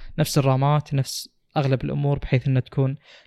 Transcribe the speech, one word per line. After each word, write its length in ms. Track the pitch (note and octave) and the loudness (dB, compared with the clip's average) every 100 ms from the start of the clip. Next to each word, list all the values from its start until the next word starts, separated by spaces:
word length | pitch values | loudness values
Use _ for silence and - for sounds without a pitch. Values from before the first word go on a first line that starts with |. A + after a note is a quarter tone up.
| - - | -8 -2
نفس 200 | D3+ D#3 | 0 2
الرامات، 560 | C3+ C3 C#3+ D3+ - | 2 2 2 0 0
نفس 340 | C#3 C3 - - _ _ D#3 | -2 -2 -6 -14 _ _ -2
أغلب 280 | C#3 C3+ | 0 0
الأمور، 340 | C#3+ C#3+ C#3+ C#3 | -2 -2 0 -2
بحيث 280 | - B2+ C#3 | 0 0 2
أنها 140 | C3 | 0
تكون 360 | - - C3+ C3+ _ - | 0 -2 -2 -4 _ -20